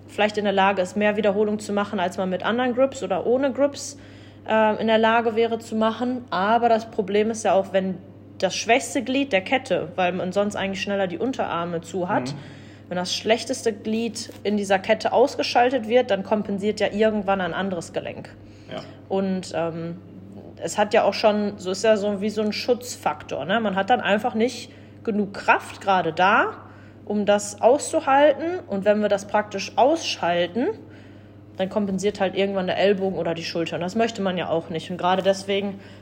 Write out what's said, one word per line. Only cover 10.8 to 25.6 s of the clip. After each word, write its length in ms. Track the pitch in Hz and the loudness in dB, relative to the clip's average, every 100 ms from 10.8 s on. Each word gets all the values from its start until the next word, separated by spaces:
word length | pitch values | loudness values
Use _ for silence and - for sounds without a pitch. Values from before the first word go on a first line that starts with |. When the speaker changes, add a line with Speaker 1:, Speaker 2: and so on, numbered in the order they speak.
Speaker 1:
schneller 240 | 202 202 190 | -4 -2 -2
die 140 | 175 | -2
Unterarme 600 | 240 254 208 170 175 170 | -4 -2 -2 -2 -4 -6
zu 280 | - 196 175 | -6 -4 -2
hat, 220 | 220 247 | -2 -2
Speaker 2:
Mhm. 40 | - - - - - - | -6 -14 -18 -20 -20 -8
Speaker 1:
wenn 80 | 180 | -6
das 180 | 180 | -4
schlechteste 580 | - 208 233 - 262 226 | -2 0 0 0 -4 -4
Glied 580 | 202 220 220 233 214 - - | -4 -4 -4 -4 -6 -12 -8
in 140 | 202 208 | -2 -2
dieser 220 | 196 190 | 0 0
Kette 320 | 190 214 - | 2 0 2
ausgeschaltet 760 | 202 269 - 277 - 247 262 214 | 4 4 2 0 4 4 2 2
wird, 220 | 247 247 | 2 4
dann 140 | 196 | 0
kompensiert 560 | 190 214 202 202 208 208 | 0 -2 0 -2 -2 0
ja 80 | 202 | -2
irgendwann 500 | 202 220 214 190 196 | 2 2 2 0 0
ein 120 | 175 | 0
anderes 400 | 160 196 175 160 | -2 -4 -4 -6
Gelenk. 400 | - - - - - - - - | -8 -8 -10 -14 -18 -20 -20 -14
Speaker 2:
Ja. 80 | - - - - | -14 -12 -16 -4
Speaker 1:
Und, 420 | 196 196 185 180 | -2 0 -2 -4
ähm, 440 | - 165 160 165 175 - - - - - - | -4 -2 -4 -8 -10 -14 -18 -18 -18 -18 -10
es 240 | - - | -4 -2
hat 160 | 208 220 | 2 4
ja 80 | |
auch 100 | 190 | 4
schon, 460 | 196 220 208 208 202 | 4 4 4 0 -4
so 100 | 180 | -6
ist 140 | 185 | 0
ja 120 | 226 214 | 2 4
so 220 | 208 196 | 2 -2
wie 100 | 214 | -2
so 100 | 214 | -2
ein 100 | 214 | -2
Schutzfaktor, 920 | 208 - 240 - - 175 151 - 160 151 | -2 0 -2 -2 -6 -4 -4 -6 -6 -2
ne? 140 | 220 | 0
Man 160 | 214 190 | 0 0
hat 160 | 196 | 2
dann 100 | 233 | 2
einfach 320 | 180 208 240 | 2 2 0
nicht 380 | 226 240 - - - - - | 0 -2 -2 -12 -18 -20 -10
genug 300 | - 208 196 - | -4 -2 -2 -2
Kraft 440 | - 240 | 2 2